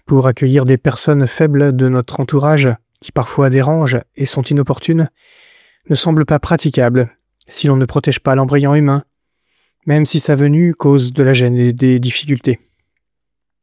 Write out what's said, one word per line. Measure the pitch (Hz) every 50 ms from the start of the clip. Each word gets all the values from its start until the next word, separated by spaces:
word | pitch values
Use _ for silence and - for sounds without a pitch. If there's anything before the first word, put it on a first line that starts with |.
| _
pour | - 139 135 127 131
accueillir | 120 - 139 127 131 143 131
des | 127 131 123
personnes | - 147 - - - - 147 143 135
faibles | 120 - - 160 151 143 139 143 143 131
de | 127 131 127
notre | 127 127 123 - - -
entourage, | 131 - 156 139 139 151 156 147 139 127 117 - _ _ _ _
qui | - - -
parfois | 135 123 - - - 139 135
dérangent | 127 135 131 143 156 165 156 127 123 120 - _ _ -
et | 139
sont | - - 139 123
inopportunes, | - 147 143 135 - 127 - - - 165 165 165 - - _ _ _ _ _ _ _ _ _ _ _ _ _ _ -
ne | 151
semble | - - 175 156 156 147
pas | - 160 143
praticable | - - 175 160 - 156 - 139 123 120 120 127 123 113 - _ _ _ _ _ _ _
si | - - - 147
l'on | 135 131
ne | 131
protège | 117 - 147 - 147 131 -
pas | - 139 131
l'embryon | 135 135 127 143 143 139 139 143
humain, | 151 147 139 139 143 - _ _ _ _ _ _ _ _ _ _ _ _ _ _ _ _
même | 156 147 151 151
si | - - 156
sa | - - 147
venue | 135 143 143 147 160 175 175 160
cause | - - 143 143 139 127 123 123
de | 147 135
la | 131 135
gêne | 123 123 123 123
et | 123 120 123
des | 120 123 135 131 127 123
difficultés. | 120 123 - - - 147 139 123 - 131 113 - _ _ _ _ _ _ _ _ _ _ _ _ _ _ _ _ _ _ _ _